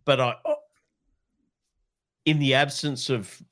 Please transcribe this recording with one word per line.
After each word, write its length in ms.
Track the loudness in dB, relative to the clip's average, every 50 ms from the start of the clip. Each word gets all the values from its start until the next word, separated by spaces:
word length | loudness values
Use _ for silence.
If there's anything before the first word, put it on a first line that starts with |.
| 0
But 140 | 0 2 2
I, 140 | 2 0 -2 -4 -4
oh, 80 | -4 -4 -4 -6 _ _ _ _ _ _ _ _ _ _ _ _ _ _ _ _ _ _ _ _ _ _ _ _ _ _ _ _ _ _ _ _
in 140 | 0 2 2
the 160 | 2 2 4
absence 560 | 4 2 0 -2 -4 -6 -6 -6 -6 -4 -4
of 320 | -2 -4 -4 -6 -14 -20 -16 -8